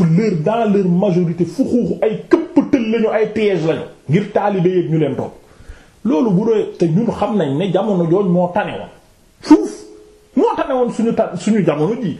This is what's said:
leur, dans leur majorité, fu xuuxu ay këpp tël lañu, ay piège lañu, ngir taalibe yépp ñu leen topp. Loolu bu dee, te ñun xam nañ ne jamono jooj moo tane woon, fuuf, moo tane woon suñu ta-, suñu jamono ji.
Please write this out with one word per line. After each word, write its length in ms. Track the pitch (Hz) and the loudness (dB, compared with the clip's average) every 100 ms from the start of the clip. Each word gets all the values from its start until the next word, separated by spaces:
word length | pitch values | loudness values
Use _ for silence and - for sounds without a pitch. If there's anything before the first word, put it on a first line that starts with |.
| 170 165 | 2 2
leur, 160 | 220 175 | 2 0
dans 280 | 151 226 220 | 0 0 2
leur 160 | 202 180 | 2 2
majorité, 560 | 175 208 175 170 175 | 2 2 2 0 -2
fu 180 | 170 - | -4 -2
xuuxu 340 | 247 240 175 - | 0 0 0 -2
ay 220 | 220 208 - | -2 -2 0
këpp 420 | 330 - 285 214 | 0 2 0 0
tël 180 | 277 220 | 0 0
lañu, 180 | 226 214 | 0 0
ay 140 | 208 214 | 0 -2
piège 320 | 220 208 180 160 | 0 0 0 0
lañu, 160 | 143 - - - | -2 -6 -14 0
ngir 240 | 165 202 | 0 0
taalibe 340 | 214 208 190 175 | 0 0 0 2
yépp 220 | 180 151 | 0 0
ñu 80 | 160 | 0
leen 160 | 143 117 | 0 -2
topp. 180 | 107 - - - - - - _ | -8 -10 -20 -20 -20 -20 -20 _
Loolu 260 | 214 302 233 | -2 0 2
bu 140 | 180 226 | 2 2
dee, 300 | 214 - - | 0 -2 -2
te 60 | 170 | 0
ñun 240 | 160 226 | 2 0
xam 260 | - 240 214 | -2 -2 0
nañ 200 | 151 135 | -2 -2
ne 140 | 196 | 0
jamono 360 | 175 220 185 165 | 0 0 0 0
jooj 180 | 185 190 | 0 2
moo 200 | 175 175 | 0 0
tane 160 | 214 185 - | -2 -4 -8
woon, 100 | 202 - _ _ _ _ | -14 -20 _ _ _ _
fuuf, 300 | - 330 - - - - - - _ - | 4 4 4 -10 -18 -20 -20 -20 _ -2
moo 180 | 440 359 | 0 -2
tane 160 | 320 | -2
woon 180 | 254 240 | -2 -2
suñu 200 | - 226 | -2 -2
ta-, 220 | - - 175 | 0 -2 -2
suñu 280 | - 214 165 | 0 0 2
jamono 280 | 147 156 240 | 0 0 -2
ji. 160 | 202 - | -4 -8